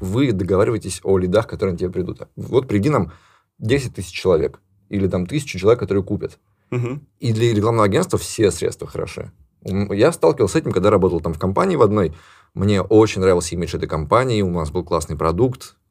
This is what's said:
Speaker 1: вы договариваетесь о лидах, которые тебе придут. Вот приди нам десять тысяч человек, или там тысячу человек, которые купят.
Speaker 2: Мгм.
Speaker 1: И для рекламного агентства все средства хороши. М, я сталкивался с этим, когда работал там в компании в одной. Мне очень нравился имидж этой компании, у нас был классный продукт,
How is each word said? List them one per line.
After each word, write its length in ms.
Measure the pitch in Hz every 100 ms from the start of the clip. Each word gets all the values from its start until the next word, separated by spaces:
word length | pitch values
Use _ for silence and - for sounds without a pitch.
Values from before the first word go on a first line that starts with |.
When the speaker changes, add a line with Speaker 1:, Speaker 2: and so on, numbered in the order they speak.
Speaker 1:
вы 320 | 92 110 139
договариваетесь 680 | 95 92 92 113 82 95 -
о 140 | - 95
лидах, 280 | 90 104 -
которые 300 | - 98 85
тебе 140 | 90
придут. 320 | 92 90 - - -
Вот 300 | - 123 131
приди 220 | 104 131
нам 240 | 135 85 - _ _ _ -
десять 360 | 110 139 123
тысяч 180 | - 92
человек, 480 | - 92 82 67 - _ _ -
или 180 | 101 95
там 200 | 92 90
тысячу 320 | 151 - 90
человек, 220 | 98 123
которые 220 | 95 98
купят. 360 | 95 101 - - _ _ -
Speaker 2:
Мгм. 360 | 123 120 147 - _
Speaker 1:
И 140 | 127
для 180 | 110 120
рекламного 320 | 104 110 117
агентства 340 | 104 95 92 104
все 320 | - - 101
средства 360 | - - - -
хороши. 440 | - - - - - _ _ -
М, 260 | 95 104
я 200 | 101 147
сталкивался 420 | 170 165 147 101
с 20 | 160
этим, 100 | -
когда 160 | 92 101
работал 300 | 101 92 85
там 140 | 85
в 40 | 78
компании 380 | 95 101 190 156
в 60 |
одной. 320 | 107 107 80 80 - - _
Мне 260 | - 101 101
очень 400 | 90 110 110 95
нравился 340 | 92 87 - 87
имидж 200 | 80 78
этой 100 | 78
компании, 520 | 78 76 113 131 107
у 80 | 95
нас 200 | 87 76
был 120 | 92
классный 340 | 82 85 - 76
продукт, 600 | 80 87 131 127 - _ _